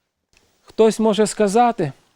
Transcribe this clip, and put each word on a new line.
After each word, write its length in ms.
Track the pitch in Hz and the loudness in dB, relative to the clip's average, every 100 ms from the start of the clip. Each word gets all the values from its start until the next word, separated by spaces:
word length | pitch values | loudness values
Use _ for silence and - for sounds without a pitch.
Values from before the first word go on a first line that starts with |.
| _ _ _ _ _ _ | _ _ _ _ _ _
Хтось 360 | _ - 220 208 | _ 0 0 2
може 280 | 220 202 208 | 0 0 -2
сказати, 640 | - 208 214 240 233 147 - _ | -2 0 2 0 0 -6 -8 _